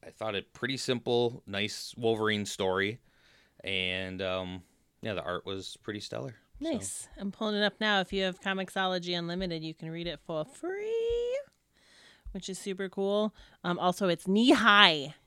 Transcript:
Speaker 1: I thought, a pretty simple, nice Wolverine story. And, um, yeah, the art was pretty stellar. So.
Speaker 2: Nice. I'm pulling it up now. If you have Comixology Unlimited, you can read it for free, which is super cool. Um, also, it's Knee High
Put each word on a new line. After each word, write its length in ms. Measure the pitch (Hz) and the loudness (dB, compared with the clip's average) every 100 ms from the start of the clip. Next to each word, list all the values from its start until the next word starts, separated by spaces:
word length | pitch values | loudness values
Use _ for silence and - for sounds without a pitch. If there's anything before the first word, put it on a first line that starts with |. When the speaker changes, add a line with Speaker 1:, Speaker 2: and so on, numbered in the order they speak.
Speaker 1:
I 60 | - | -20
thought, 240 | - 110 | -8 -4
a 80 | 101 | -4
pretty 340 | - - 123 131 | -6 -6 -4 -2
simple, 680 | - 123 127 120 120 127 - | 0 0 2 2 2 -2 -6
nice 480 | 98 104 - - - | -4 -4 -4 -12 -2
Wolverine 500 | 117 113 107 107 101 | 0 2 2 0 -2
story. 520 | - 95 92 98 120 _ _ _ - _ _ | 0 2 2 0 -2 _ _ _ -20 _ _
And, 580 | - 95 92 92 95 92 | -6 -2 -2 -2 -4 -4
um, 440 | 95 92 92 92 87 _ _ _ | -4 -2 -4 -8 -12 _ _ _
yeah, 100 | 110 | -6
the 100 | 92 | -6
art 220 | - 90 | -4 -6
was 320 | - 95 92 - | -6 -8 -8 -12
pretty 180 | - 104 | -10 -10
stellar. 340 | - 113 135 117 _ - | -8 -8 -10 -14 _ -10
So. 80 | 311 | -6
Speaker 2:
Nice. 380 | 277 98 - - - | -4 -6 -10 -14 -10
I'm 120 | 196 | -10
pulling 260 | - 214 208 | -6 -4 0
it 60 | |
up 120 | 208 - | 0 0
now. 220 | 214 202 | 0 2
If 100 | 185 | 0
you 120 | 196 | -2
have 180 | 190 180 | -2 -2
Comixology 760 | 196 190 190 - 190 185 175 175 | -4 -4 -4 -2 0 -2 -2 -4
Unlimited, 440 | 170 175 190 165 | -2 -4 -4 -4
you 120 | 160 | -8
can 160 | 156 160 | -10 -10
read 160 | 165 170 | -8 -8
it 120 | 147 - | -10 -6
for 200 | 160 156 | -6 -6
free, 920 | - 339 392 427 453 466 466 480 523 554 _ _ _ _ - - - - | -8 -8 -6 -4 -2 0 -2 -2 -4 -6 _ _ _ _ -20 -20 -20 -14
which 160 | 190 - | -12 -10
is 100 | 185 | -8
super 300 | - 185 196 | -6 -6 -6
cool. 460 | 190 196 208 214 - - _ | -2 0 2 0 -4 -20 _
Um, 140 | 175 175 | -4 2
also, 300 | 180 175 196 | 2 2 2
it's 180 | 170 - | 0 2
Knee 260 | 202 247 | 4 8
High 640 | 277 220 202 202 156 139 - | 8 8 10 10 8 -2 -12